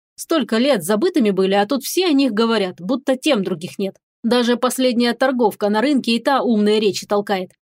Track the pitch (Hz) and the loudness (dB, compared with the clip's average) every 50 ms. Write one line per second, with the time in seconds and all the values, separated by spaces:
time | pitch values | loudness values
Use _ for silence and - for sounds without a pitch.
0 | _ _ _ - - - 339 320 226 - 233 226 247 294 262 226 - 175 220 208 | _ _ _ -14 -6 -2 -2 -2 0 0 0 0 2 2 0 0 0 0 0 0
1 | 294 381 359 311 226 208 190 180 190 190 196 202 208 208 285 262 - - - 349 | 0 0 0 2 0 0 2 0 0 0 2 0 0 0 -2 -4 -4 -4 -2 0
2 | 370 349 294 269 277 254 208 208 233 226 226 214 196 185 - - 170 185 269 262 | 0 2 2 2 2 2 2 0 0 0 0 0 -2 -4 -6 -10 -6 -4 -4 -4
3 | - - 262 254 - 311 269 208 185 180 180 156 170 156 - - 196 190 - _ | -2 -2 -2 -2 0 0 0 0 0 -4 -6 -8 -10 -14 -8 -6 -6 -6 -6 _
4 | _ _ _ _ - 226 240 247 240 233 240 240 - 247 - - 262 254 233 233 | _ _ _ _ -2 0 2 2 2 2 0 0 0 -2 -2 0 0 0 0 2
5 | 240 240 233 - 269 269 269 240 247 202 - - 208 202 208 214 226 294 302 247 | 0 0 0 0 0 0 0 2 0 0 0 0 -2 0 0 2 2 2 0 0
6 | - 240 226 233 233 294 277 254 196 208 226 208 208 208 214 220 220 202 175 - | 0 0 -2 0 0 0 0 0 2 2 2 2 2 2 2 2 2 0 0 -2
7 | - - 208 208 202 202 202 185 185 185 _ _ _ | -4 -2 -2 -2 0 -2 -2 -4 -4 -8 _ _ _